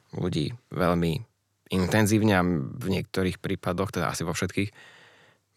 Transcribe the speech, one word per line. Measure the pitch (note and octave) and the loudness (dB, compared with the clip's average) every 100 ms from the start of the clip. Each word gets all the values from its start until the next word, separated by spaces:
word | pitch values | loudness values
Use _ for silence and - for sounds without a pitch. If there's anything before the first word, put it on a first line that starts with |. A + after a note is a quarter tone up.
| _ | _
ľudí | - F2+ E2 C#2+ A#2+ - | -4 -2 0 -2 -6 -8
veľmi | - F2 F2 E2+ D#2 - _ _ _ - | -2 2 2 2 0 -6 _ _ _ -4
intenzívne | F#2 F2 G#2+ G#2 A2 G#2+ | -2 2 2 4 4 4
a | F#2 | 4
v | F2+ E2 B1+ - F#2 | 4 0 -2 -6 -2
niektorých | F#2 - F#2+ F#2 - | -2 -2 -2 -2 -2
prípadoch, | - F#2 F#2 F2+ F#2+ | -4 -4 -4 -2 -2
teda | F#2 C2 | -2 -4
asi | - | -2
vo | E2 | -4
všetkých, | E2 F#2 - G#2 - - - - - _ _ _ | -4 -2 -2 -4 -6 -20 -20 -20 -20 _ _ _